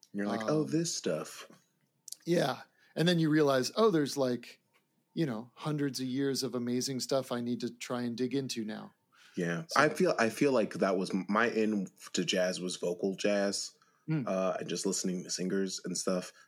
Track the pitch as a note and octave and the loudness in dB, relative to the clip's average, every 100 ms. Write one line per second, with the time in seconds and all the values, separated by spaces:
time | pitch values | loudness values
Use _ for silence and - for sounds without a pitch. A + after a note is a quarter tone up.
0 | _ G2+ G2+ A2 A2 D3+ C#3 D3+ E3 - | _ -4 -2 -2 0 0 2 0 -2 -4
1 | - D#2+ - - - - _ _ _ _ | -2 -2 -4 -12 -18 -20 _ _ _ _
2 | - - - E3+ D3 A#2+ - _ _ - | -16 -12 0 2 2 -2 -8 _ _ 0
3 | E3 F3 D#3+ D3+ C#3+ C3 B2+ - A3 E3 | 2 4 4 6 6 4 2 4 4 4
4 | C3+ C#3 C3 A#2+ - - _ _ _ _ | 2 0 0 0 -6 -20 _ _ _ _
5 | _ - D#3+ A2 B2 - D#3 D3+ C#3+ B2+ | _ -4 -2 -2 -8 -10 -4 -2 -2 -2
6 | C3 C3 C#3 C3 C3 A#2+ A#2+ B2 B2+ C3 | -4 -2 0 0 -2 -2 -2 -2 -2 -4
7 | - C3+ B2+ A#2+ A#2+ A#2+ B2 A#2+ - B2 | -2 -2 0 -4 -2 -2 -4 -6 -6 -4
8 | B2 A#2 B2+ C#3 C3 A#2 G#2+ G#2+ G#2 _ | -2 -2 -2 -2 -2 -6 -6 -8 -12 _
9 | _ _ - - E2+ E2+ E2 - D3+ D3+ | _ _ -14 -4 -2 -2 0 4 4 4
10 | F3+ - A2+ G#2+ C#3 B2 G2 F#2+ G2 F#2+ | 2 4 2 4 2 4 2 0 0 2
11 | F2+ G2 F2+ G#2 A#2 A2 A2 G#2 F#2 _ | 0 -4 0 2 2 2 2 0 -4 _
12 | - - E2+ F#2+ F2+ E2+ F2+ - F2+ F2 | -8 -4 0 2 0 0 -6 -4 -4 0
13 | G2+ F#2 G#2 G2+ G2+ G2 - - _ _ | -2 0 0 2 0 -2 -6 -12 _ _
14 | - D#3 G#2+ F#2+ F#2+ - - F2 G2 F#2 | -4 -2 0 0 0 -2 -4 -4 -2 -2
15 | F#2+ F2+ F2 - F#2 G2 F#2+ - F#2 F2 | -2 -4 -4 -4 -2 0 -2 -4 -8 -6
16 | - F#2 - - | -2 -2 -4 -16